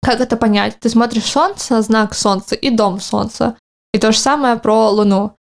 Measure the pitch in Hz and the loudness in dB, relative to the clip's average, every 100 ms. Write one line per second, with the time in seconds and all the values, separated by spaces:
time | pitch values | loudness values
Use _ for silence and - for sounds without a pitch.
0 | 254 240 247 233 226 202 208 - 233 226 | -2 0 0 0 0 0 -2 -4 0 2
1 | 233 233 - 277 359 403 - 226 214 220 | 2 -2 -2 0 0 -2 -2 0 2 0
2 | 208 - 208 190 - - 269 226 208 180 | 0 -2 -2 -2 -4 -6 -2 0 0 -2
3 | - 208 214 - 240 - _ _ _ 202 | -4 -4 -4 -4 -4 -4 _ _ _ 0
4 | 220 220 269 294 254 233 - 220 220 208 | 2 2 0 0 0 0 0 2 2 2
5 | 208 196 208 - | 2 2 -2 -8